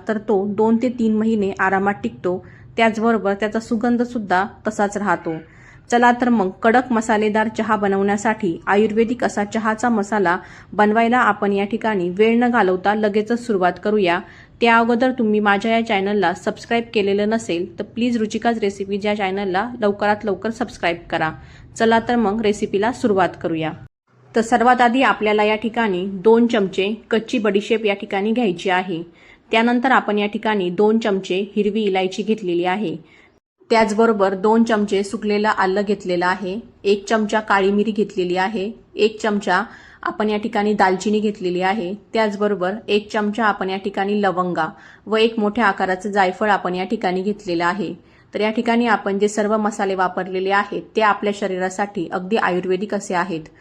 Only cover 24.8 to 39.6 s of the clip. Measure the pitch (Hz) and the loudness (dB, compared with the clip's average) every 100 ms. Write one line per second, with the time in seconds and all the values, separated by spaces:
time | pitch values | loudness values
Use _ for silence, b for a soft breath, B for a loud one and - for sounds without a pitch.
24.8 | 240 254 240 196 214 214 214 214 226 226 | 4 4 2 2 2 2 2 0 -2 -2
25.8 | 226 180 196 190 220 226 233 233 190 175 | 0 -2 -4 0 4 6 6 2 0 0
26.8 | 190 220 - 226 220 254 208 202 208 226 | -2 -4 -2 -2 -2 -2 2 0 0 0
27.8 | 220 202 214 202 208 226 220 170 196 185 | 0 -2 -4 -2 0 0 0 -2 0 0
28.8 | 185 165 170 B B B _ 226 233 247 | 0 -6 -8 B B B _ 0 2 2
29.8 | 262 233 - 208 208 208 220 214 180 175 | 2 2 2 0 -2 -2 -2 -2 -2 2
30.8 | 214 226 226 190 190 180 202 214 208 208 | 2 4 2 -2 -2 -4 -2 -2 0 0
31.8 | 208 190 185 185 196 214 180 175 180 190 | 0 0 0 -2 -2 -2 -2 -2 0 -2
32.8 | 196 156 b b b _ _ _ _ 226 | -4 -6 b b b _ _ _ _ 2
33.8 | 220 208 233 208 190 190 214 226 226 220 | 2 4 2 4 0 2 2 4 4 2
34.8 | 202 196 202 220 208 208 214 - 190 190 | 0 0 -2 -4 -2 0 0 0 0 0
35.8 | 208 202 220 175 180 190 196 202 - _ | 0 -2 -2 0 0 -2 -4 -8 -12 _
36.8 | 196 202 196 226 208 220 214 196 190 202 | 0 0 0 0 0 -2 0 2 2 2
37.8 | 214 214 196 - 180 180 190 214 196 226 | 0 -2 -2 -2 -2 0 -2 -4 -8 -10
38.8 | - - 214 220 220 202 202 180 | -16 0 0 0 -2 -2 0 0